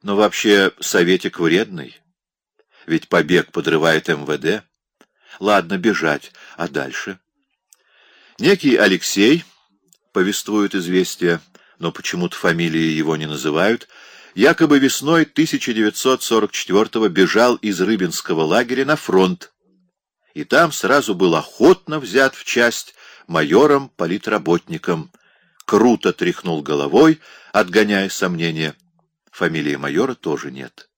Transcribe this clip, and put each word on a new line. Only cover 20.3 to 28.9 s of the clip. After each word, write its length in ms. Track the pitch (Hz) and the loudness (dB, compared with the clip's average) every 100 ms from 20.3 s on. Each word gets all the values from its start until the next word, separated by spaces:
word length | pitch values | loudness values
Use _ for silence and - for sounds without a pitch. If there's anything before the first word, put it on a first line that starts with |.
и 100 | - | -14
там 280 | 147 135 165 | -2 2 2
сразу 420 | 143 98 139 127 | -2 0 0 0
был 200 | 92 92 | 0 2
охотно 640 | 80 - - 135 185 - 156 | 2 -2 2 4 4 0 -8
взят 340 | 123 110 135 | -2 0 0
в 100 | - | -2
часть 500 | - 120 120 - - _ - - _ | -6 0 0 0 -12 _ -20 -20 _
майором-политработником. 1800 | 82 76 92 147 143 135 _ 85 95 - 107 78 87 - 80 - 85 78 _ _ _ _ _ - | -2 2 4 6 4 0 _ -4 -4 -2 -2 0 -2 -2 -10 -4 -4 -4 _ _ _ _ _ -2
Круто 460 | 104 120 113 95 | 2 4 2 -2
тряхнул 500 | 87 90 - 90 80 | -2 -4 -4 -6 -8
головой, 580 | 73 73 71 98 160 160 - - - | -4 -4 0 4 4 4 -6 -20 -4
отгоняя 560 | 101 95 95 104 101 95 | -2 0 0 0 0 -2
сомнения. 680 | - 95 87 85 78 78 - _ | -4 -4 -2 -4 -4 -6 -8 _